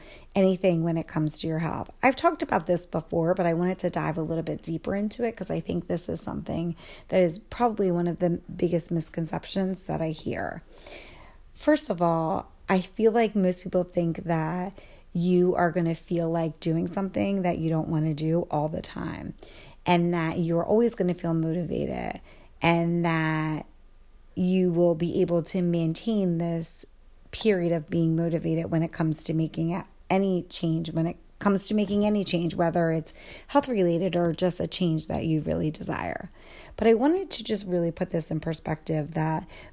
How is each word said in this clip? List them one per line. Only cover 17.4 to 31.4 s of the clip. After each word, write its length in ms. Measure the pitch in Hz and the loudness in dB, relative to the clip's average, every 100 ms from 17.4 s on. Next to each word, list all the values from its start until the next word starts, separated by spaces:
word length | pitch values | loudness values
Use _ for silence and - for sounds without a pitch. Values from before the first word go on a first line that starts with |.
that 160 | 180 165 | 0 0
you 120 | 160 | 0
don't 180 | 160 156 | 0 0
wanna 260 | 160 156 | 0 0
do 320 | 147 160 170 170 | 0 0 0 0
all 160 | 147 156 | -2 -2
the 140 | 165 | -4
time, 520 | - - - - - - - - - - | -8 -8 -8 -8 -10 -12 -16 -18 -20 -8
and 300 | - 175 175 | 2 4 4
that 240 | 175 160 - | 0 -2 -2
you're 260 | 165 165 | 0 0
always 300 | - 214 233 | 2 4 4
gonna 180 | 226 180 | 4 2
feel 220 | 175 170 | 0 -2
motivated, 840 | 165 160 170 165 - 143 60 - - - - - - | 0 0 -2 -4 -4 -4 -4 -6 -10 -14 -20 -20 -2
and 420 | 170 170 170 170 | 2 2 2 2
that 600 | 170 160 160 156 156 156 - - - - - - - - | 2 2 0 0 -2 -4 -8 -20 -20 -20 -20 -20 -14 -4
you 320 | 180 185 180 | 0 2 2
will 240 | 170 175 | 4 4
be 280 | 165 170 - | 2 0 0
able 200 | 175 170 | 2 2
to 200 | 160 190 | 2 2
maintain 760 | 175 170 160 160 - 214 185 165 | 2 2 0 -2 -2 0 0 0
this 480 | 170 165 165 - - - - - - | -2 0 0 2 0 -2 -20 -20 -12
period 420 | - 220 190 170 | -2 0 2 2
of 160 | 165 156 | -2 -2
being 260 | 170 165 | 0 2
motivated 560 | 160 170 160 165 160 170 | 2 0 -2 -2 -2 0
when 120 | 165 | 0
it 100 | 165 | -2
comes 300 | - 160 156 | 0 0 2
to 100 | - | 2
making 400 | 160 156 - 165 | 0 -2 -2 -2
a-, 140 | 180 - - - | -2 -6 -12 -2
any 320 | 190 196 180 | 0 2 0
change, 500 | 175 - 165 160 165 | -2 -2 0 -2 -2
when 140 | 165 165 | -2 -2
it 100 | 170 - | -4 -16
comes 280 | - | -2